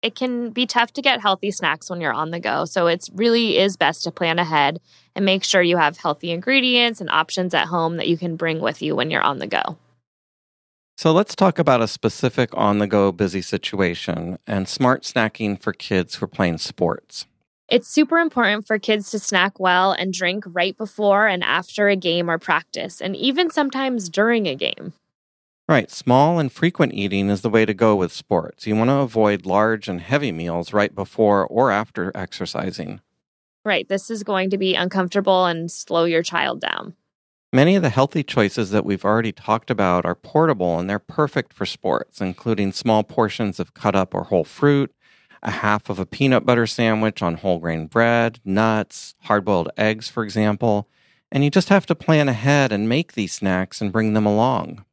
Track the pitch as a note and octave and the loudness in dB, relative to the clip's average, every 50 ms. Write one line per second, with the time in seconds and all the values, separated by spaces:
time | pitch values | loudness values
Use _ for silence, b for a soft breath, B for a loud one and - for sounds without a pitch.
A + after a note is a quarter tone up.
0 | - A3+ A3 - B3+ B3+ B3 A#3+ A#3+ A#3 A3 B3 B3+ B3 - B3+ A#3 A#3 _ - | -4 -6 -4 -4 -4 -4 -4 -4 -6 -6 -4 -4 -4 -2 0 -2 -2 0 _ -2
1 | B3+ C#4 B3+ A#3 G#3 G#3 F#3+ F#3 - G3+ G3 - - D#3+ D3 D#3 - - F3+ F3 | 0 0 0 2 2 0 0 0 -2 -6 -6 -2 -2 -2 -2 -2 -6 -10 -8 -4
2 | E3 D3 A#2 B2+ D#3 D#3+ E3 E3+ - G#2+ A#2 - D#3 E3+ - F#3+ E3+ E3+ E3+ F3 | -2 -2 -2 -2 -2 -4 -6 -6 -4 -2 -2 -2 -2 -2 0 0 2 2 0 0
3 | - - - F#3 A3 A#3 A#3 A#3 A#3 A3 - - F#3+ G3+ F#3 - E3 C#3+ E3 - | -4 -12 -4 -2 0 2 2 2 2 2 2 2 2 2 0 0 0 0 0 -2
4 | - E3+ - - F3+ E3 E3 F3 F3 D#3+ D#3+ D3+ C#3+ C#3 D#3+ E3+ b b b b | -8 -10 -6 -4 -2 0 0 0 0 0 2 2 2 2 0 -4 b b b b
5 | b b b - G3+ F#3+ F#3+ F#3+ F#3+ - - F#3+ F3+ E3+ E3+ F3 D#3 D3 E3+ - | b b b -2 0 0 0 0 0 0 2 2 4 4 4 4 4 2 2 -2
6 | - E3+ D3 - - F3 E3+ E3+ F#3 - C4+ C4+ B3+ B3+ B3 A#3+ A#3+ A#3 A3+ - | -4 -4 -4 -4 -4 -8 -6 -6 -2 0 0 2 2 2 2 2 2 0 0 -4
7 | F#3+ - - D#3 D#3+ - - - F3+ F3+ E3+ E3+ - D#3+ E3+ F3 E3 E3 E3+ E3 | -6 0 0 0 0 0 -2 -4 -4 0 0 0 0 0 0 -2 -2 -2 -2 -2
8 | - - E3+ D#3+ F3 F3 E3 E3 E3+ E3 D#3+ D#3+ - A2+ D3+ - - D3+ D3 C3 | -2 -2 -2 -2 -2 -6 -6 -4 -4 -4 -4 -2 -4 -4 -4 -4 -4 -4 -2 -2
9 | B2 D#3+ D3+ - - - C#3 - C#2 - - - - - D#3 - _ _ _ _ | -2 -2 -2 0 0 0 -2 -4 -6 -4 -4 -4 -4 -4 -8 -12 _ _ _ _
10 | _ _ _ _ _ _ _ _ _ _ _ _ _ _ _ _ _ _ _ - | _ _ _ _ _ _ _ _ _ _ _ _ _ _ _ _ _ _ _ 0
11 | - E3 D#3+ F3 G#3+ - - - G3 F#3+ D#3+ - E3+ C#3+ C3 A#2+ A2+ G#2+ - - | 2 4 4 4 2 2 2 2 4 4 4 2 4 4 4 4 4 0 -2 -2
12 | - A2+ - - - B2+ - - B2 - - - G#2 G#2 G2+ G#2 G#2 G2 G2+ G#2 | -2 -2 -2 0 -2 -2 2 0 -2 0 0 0 2 2 2 2 0 2 2 4
13 | G2 G2 F2 E2+ G#2 F#2 E2+ G2 F2 - - F#2+ - - - G2 G2 F2 F2 - | 4 2 2 0 -2 -2 -2 -4 -6 -4 -6 -6 -6 -6 -2 -2 -2 -2 -2 -4
14 | - - F2 E2+ E2+ E2+ F#2 - _ - G#2+ G2 F#2+ - - - C3 B2 B2+ - | -6 -6 -6 -4 -4 -8 -8 -10 _ -4 -4 -4 -2 -4 -4 0 2 2 2 2
15 | - - - B2 A2+ A2 _ - A2+ G#2 G2+ F#2 - - F#2+ _ - - G#2 F#2 | -2 -6 -2 -2 -2 -2 _ -4 -4 -4 -4 -4 -6 -6 -6 _ -4 0 0 0
16 | F2 - - - - - - - G2 F2 E2+ D#2 - - - - F2+ E2 - - | 0 -2 -6 -8 -8 -8 -2 0 0 0 0 -2 -6 -10 -4 -2 -2 -2 -2 -4
17 | _ _ - - - _ _ _ _ _ _ _ _ - - A#3+ A#3+ - - D4+ | _ _ -16 -16 -16 _ _ _ _ _ _ _ _ 0 0 0 0 0 0 0
18 | D4+ D4+ E4 E4 E4+ D#4+ - B3 A#3 G#3 G#3 G#3+ G#3+ - A3 G#3 - - A3 G#3+ | 2 2 2 0 0 0 0 0 0 0 0 -2 -2 -4 -4 -4 0 0 -2 -2
19 | G3+ - - G#3 - - - F#3 F3+ G3 F#3+ - F#3+ F#3 F3+ F3+ F#3 G3 F#3 - | -2 -6 -6 -6 -4 0 2 2 2 2 0 0 2 2 4 4 4 2 0 0
20 | F3+ F#3+ F#3 F3+ F#3 F3 F#3 G#3+ G3+ F#3 E3+ F3+ F3 G3 F#3 _ A3 G#3 - - | -2 -4 -4 -2 -2 -2 -2 -4 -6 -8 -4 -2 -2 -2 -2 _ -10 -10 -6 0
21 | G#3+ G3+ G3 G3+ G#3+ A3 F#3+ F3+ F3 - C#3 E3+ F3+ - - - G#3 G3+ G3+ F#3+ | 2 4 4 4 4 2 0 0 -2 -2 -2 -2 -4 -6 -4 0 2 2 2 2
22 | F3+ F3+ E3 F3 F3 E3+ E3 E3 - - E3 D#3+ E3 _ - - - - - - | 0 -2 -2 0 0 -2 -2 -4 0 0 0 0 0 _ -10 -8 -8 -8 -8 -8
23 | - F#3+ G3 - - C4 C4 D4+ F4+ E4 - - D4 C#4 - C4 C4+ C4+ B3+ A#3 | -6 -6 -6 -2 -2 -2 0 0 0 0 0 -2 -2 -2 -2 -4 -4 -4 -4 -4
24 | F#3+ F3+ D#3+ G3 G#3 A3+ A#3+ A#3 G#3 E3+ C3+ C3+ - - - - - - - _ | -6 -4 0 0 2 2 2 0 0 -2 -4 -4 -4 -6 -6 -6 -12 -16 -16 _
25 | _ _ _ _ _ _ _ _ _ _ _ _ _ _ D#3+ C3 G2 - - - | _ _ _ _ _ _ _ _ _ _ _ _ _ _ 2 2 2 0 -8 -8
26 | - - B2 C3 C#3+ D#3 F3 E3+ D3+ C3 - - - F3 F3 - E3 B2+ - - | 0 4 4 6 6 4 4 0 -2 -2 -2 0 0 0 2 2 0 0 0 -2
27 | G2 G2 F#2+ G2 G2 G2 G2+ F#2+ - A#2 G#2 A2+ A2 G2+ G#2+ F#2+ A#2 A2 G#2 G2 | -4 -2 0 0 0 0 0 0 0 2 4 4 4 2 2 2 4 4 4 4
28 | F#2 E2+ - - - _ G#2 F2 D#2 - - _ - A2+ G#2+ A2 A2+ B2 C#3 C#3 | 0 -2 -4 -10 -6 _ -2 -2 -2 -4 -14 _ -6 -2 0 0 2 2 2 2
29 | C#3 A#2+ A2 A2+ A2 G#2 G#2 G2 - F#2+ F#2 G2+ G#2+ A2 A2+ G#2+ G2+ - F#2 F2+ | 0 -2 0 2 2 2 2 0 -2 0 2 2 2 2 0 -2 -4 -6 -8 -8
30 | F2 F#2 B2+ D3 D3 B2 F2 D#2+ E2 F2 E2 F2 F2 - - G#2 G2+ A2 - G2 | -4 -2 -2 0 0 -2 -6 -4 -6 -4 -4 -4 -6 -2 0 0 0 0 -2 -6
31 | G2 - - - A2+ G#2 G2+ G2 F#2 - - A2+ B2+ C3 G2+ G#2 A2 - _ - | -8 -8 0 2 4 4 4 2 2 0 0 0 2 2 2 0 -2 -4 _ -6
32 | F2 F#2+ - G2+ F#2 - - - F2+ - - - - F#2 F2+ - E2+ - G2+ G2 | -6 -6 -6 -8 -10 -10 -10 -10 -10 -8 -6 -6 -6 -6 -8 -8 -10 -12 -12 -14
33 | _ _ _ _ _ _ _ _ _ _ _ _ _ G#3+ G3 D#3 - _ G3 G3 | _ _ _ _ _ _ _ _ _ _ _ _ _ -2 -2 -2 -2 _ -4 -4
34 | - - A3+ G#3+ G3+ - G3+ F#3+ F#3 F#3+ G3 G3 G3 F#3 F#3+ - F3+ F3+ F3+ G3 | -4 -6 -10 -8 -6 -4 -2 -2 -2 -2 -2 -2 0 0 0 0 -2 -2 0 -2
35 | F3+ F3+ - G3+ G3 G3+ F#3+ F#3 F#3 F3 E3+ E3 E3 E3+ - - - - - E3+ | -2 0 -2 -2 2 2 2 4 2 2 0 -2 -4 -6 -6 -8 -6 -4 0 0
36 | E3 E3+ E3 D#3+ - - F#3 E3 D3+ C3+ A#2+ - - - G1+ G1+ - - - _ | 0 2 0 0 -2 -2 -2 -2 -2 -2 -4 -4 -6 -6 -6 -6 -10 -14 -18 _
37 | _ _ _ _ _ _ _ _ _ _ - B2+ C#3+ E3 F#3+ G3+ E3+ C#3 A2 - | _ _ _ _ _ _ _ _ _ _ 4 4 6 6 6 4 2 2 2 2
38 | C3 C#3 - E3 C#3 - - - G#2+ G2 - - A2 F#2 G2+ G#2+ - - G2+ F#2 | 2 2 2 -4 -4 -2 2 2 2 2 2 -2 -4 0 0 0 0 0 -2 -2
39 | - G2 G#2+ A2+ A2+ A2 F#2+ - - - G#2+ A2+ _ - A#2+ G2+ G2+ F#2 F2+ F2+ | 0 0 0 2 0 -2 -6 -8 -2 0 0 0 _ -4 -2 0 2 2 2 2
40 | E2+ F2 F2 _ _ - - D3+ D#3+ D#3+ C#3 G2+ F2+ F2 E2+ E2 F2+ F#2+ G2+ G2+ | 0 -2 -4 _ _ -2 2 2 2 2 2 0 0 -2 0 -2 -2 -4 -4 -6
41 | _ _ - - D3+ C#3 - C3+ A#2+ _ _ - G2+ - - - _ F#2 D#2+ - | _ _ -2 -2 -2 0 0 -4 -6 _ _ -8 -8 -8 -8 -6 _ -2 -2 -2
42 | - _ _ - G2+ F#2 F2+ - - A#2 A2 G2+ G2+ F#2+ F#2 - - A#2+ A2 G#2+ | -4 _ _ -8 -6 -6 -6 -6 -4 -2 -2 0 0 -2 -2 -4 0 2 2 2
43 | G#2+ _ - - A2+ G#2 - - A#2 G2+ F#2 - G#2 _ _ - - G#2+ F#2+ G2 | 2 _ 0 0 0 0 0 -4 -4 -4 -4 -6 -8 _ _ -2 -2 2 2 2
44 | F#2+ - - F#2+ F2 - G#2 F2+ D#2 - - - - C#3+ C#3+ C#3 C#3 - _ b | 0 0 -2 -6 -4 0 0 0 0 0 -4 0 2 2 4 2 0 -2 _ b
45 | b b b b b b b b b - G2+ - - G#2 G#2 G#2+ - - G2+ F#2 | b b b b b b b b b -8 -6 -2 0 0 0 0 0 -6 -6 -6
46 | F#2+ - - - C#3 C3+ C3 A#2+ - B2+ B2 A#2+ A#2 G#2+ - - A#2+ A2+ A2 A2 | -6 -8 -2 0 2 4 4 4 4 2 2 2 2 0 0 0 0 0 2 2
47 | A2 A2 G2+ - F#2 F2 E2 - - G2 F2+ E2 E2 E2+ E2 D#2+ D#2+ D#2 - A#2 | 0 -2 -2 -2 -2 -2 -2 -2 0 -2 -2 0 0 -4 -4 -4 -4 -2 2 2
48 | A#2 A#2 A#2 A#2 A#2 A#2 A2+ - _ G2 F#2+ G2+ A2 A2+ A2 G#2+ G2+ _ - - | 4 4 4 2 2 0 -2 -6 _ -2 2 2 2 2 2 0 -2 _ -10 -16
49 | - - - _ _ - G#2+ G#2 F#2+ G#2+ G2+ F2+ G2+ - - - G#2+ G#2+ A2 A2+ | -16 -16 -18 _ _ 0 0 0 2 2 0 0 0 -2 -2 0 0 0 0 -2
50 | A2+ - - B2 A2+ G#2 G2 A2 G#2+ G#2+ G#2 G2+ - A#2 G#2 G#2 G2+ _ _ _ | -8 -10 -8 -6 -8 -4 -2 0 0 0 0 0 0 0 0 0 -2 _ _ _
51 | _ _ _ _ _ _ - C#3 C#3+ D3 C#3+ F#3+ F#3 - G3 G3 - - E3+ - | _ _ _ _ _ _ 0 0 0 4 2 2 2 4 2 2 2 0 -4 -4
52 | - - D#3+ D3+ D3 C#3 B2 G#2+ A2 C#3 C#3+ D3 C#3 B2+ A2 G2+ G#2+ A2 A#2+ C#3+ | 2 2 4 4 4 2 0 0 2 2 4 4 4 2 0 -2 0 0 0 0
53 | E3+ _ - - G#2 F2+ - - - F#2+ F#2 F#2 F#2 - - - A2 G2+ F2+ A2+ | -2 _ -4 -6 -4 -4 -4 -4 -2 0 0 0 -2 -4 -6 -6 -6 -2 0 0
54 | A2 A2 G#2+ A2 G#2+ G#2 G#2 G#2 A#2 B2+ C3 G2+ D#2+ D#2 D#2+ G#2 G2+ _ | 0 2 2 2 2 4 4 4 2 2 2 0 -4 -6 -10 -16 -18 _